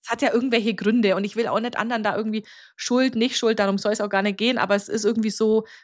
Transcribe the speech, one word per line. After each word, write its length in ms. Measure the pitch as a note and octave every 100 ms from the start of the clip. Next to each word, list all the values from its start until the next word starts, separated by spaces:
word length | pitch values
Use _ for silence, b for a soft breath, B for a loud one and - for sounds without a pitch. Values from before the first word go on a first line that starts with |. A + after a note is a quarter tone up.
Es 60 | -
hat 100 | A3+
ja 140 | C4
irgendwelche 400 | A3 C4 A#3 G#3+
Gründe 420 | F#3+ G3 A#3+ G3+ F#3
und 80 |
ich 120 | G3+ G#3+
will 100 | A3
auch 140 | F3
nicht 180 | A#3+ -
anderen 240 | A3+ A#3
da 120 | G#3
irgendwie 300 | - A3 G#3+ - B B B
Schuld, 380 | - B3 C4
nicht 240 | A3+ B3 -
Schuld, 200 | A3+ A3
darum 200 | G3 G3
soll's 240 | G#3 A3
auch 80 | G#3
gar 100 | G3
nicht 140 | G3+ G3
gehen, 220 | A3+ B3
aber 160 | F#3
es 160 | G3+ -
ist 160 | A3+ G3+
irgendwie 240 | A3+ G#3+
so, 340 | - A3 A3 A3 B